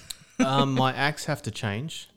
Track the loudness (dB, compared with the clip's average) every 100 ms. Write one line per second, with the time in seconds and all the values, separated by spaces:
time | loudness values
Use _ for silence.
0 | -12 -16 -10 0 2 4 4 4 2 2
1 | 0 0 -4 -4 -6 -4 -4 -4 -6 -12
2 | -16